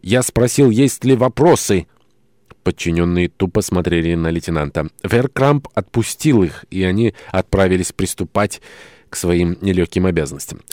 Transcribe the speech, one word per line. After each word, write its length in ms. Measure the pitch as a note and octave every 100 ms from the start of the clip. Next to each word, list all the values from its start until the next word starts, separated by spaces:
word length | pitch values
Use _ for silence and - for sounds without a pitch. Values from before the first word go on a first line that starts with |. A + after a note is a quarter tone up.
| F#2
«Я 160 | A#2+
спросил, 480 | - - B2 - C3+
есть 340 | A2 C3+ -
ли 120 | B2+ B2+
вопросы?» 720 | B2 - D#3+ D3+ - G2 - _ _ _ _ _ _ -
Подчинённые 640 | - - E2+ E2 F2 F2 F2
тупо 320 | _ F#2+ G#2+
смотрели 520 | - F2+ E2 E2+ E2 E2+
на 140 | E2
лейтенанта. 600 | E2 E2 E2 D2 D#2+ D2+ _
Веркрамп 640 | F#2+ A#2 B2+ - C#3 D3 -
отпустил 720 | - F#2 A#2+ G#2+ - D#3 A#2+
их, 220 | F2 - -
и 140 | F#2+
они 320 | F#2 F#2+ A#2 - -
отправились 600 | F#2+ - G2 F#2 F#2 F2+
приступать 720 | - F#2+ - F2+ G#2 G#2 - - - - - _
к 60 | -
своим 420 | F2+ F2 F2 F2
нелёгким 440 | G2 F2+ F2 - F#2
обязанностям. 560 | E2 C#2+ C#2 - - _